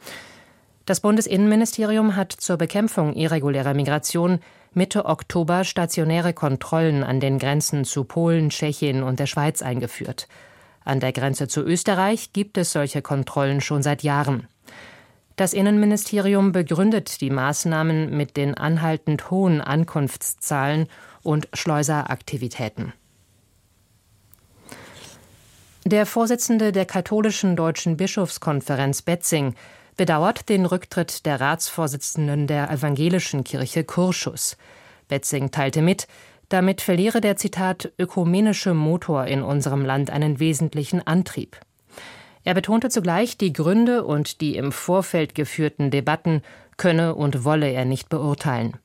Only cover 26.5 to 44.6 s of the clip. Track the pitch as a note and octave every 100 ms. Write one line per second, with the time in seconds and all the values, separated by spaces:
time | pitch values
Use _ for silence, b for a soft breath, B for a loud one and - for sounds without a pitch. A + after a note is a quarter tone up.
26.5 | A3+ G#3+ F#3+ F#3+ F#3+ F3 G#3+ A3 G#3 F#3+
27.5 | E3+ D#3+ D#3+ F3 D#3+ - - F3 - -
28.5 | C#3+ - C3+ C#3 C#3 - F3 - E3 C#3
29.5 | A2+ B B B B F3+ D#3 F3 A#3 -
30.5 | G3+ F3+ F3+ - - E3 - D#3+ C#3 C3+
31.5 | E3 - - D#3+ C#3 - - D3 D3 C#3+
32.5 | D3 C#3+ C#3+ D3 C#3 D#3+ F3+ - C#3+ B2+
33.5 | C3+ C3 - D#3 - F#3 F3 - - -
34.5 | - B B B B B C#3 - C#3+ C3+
35.5 | - C3+ D#3 D#3+ F#3+ - B B B B
36.5 | F#3 F#3 G3 - F3 G3+ A#3 G#3 G3 G3+
37.5 | - F#3 F#3 - - F3+ - E3+ F3+ G#3+
38.5 | G3+ G3+ E3 D3+ E3+ - D3 B2+ C3+ C3+
39.5 | C#3+ C#3 C#3 C3+ C3+ C#3 C#3+ D3+ C3+ D#3+
40.5 | D3 D#3+ D3+ C#3+ F3 - E3 F3+ - -
41.5 | - - _ _ B B B B B -
42.5 | F#3 F#3 A3 B3 A#3 F3 E3+ A#3+ - F#3+
43.5 | D3 D#3+ G3+ A#3+ A#3+ - D3 D3 - D3+
44.5 | F#2+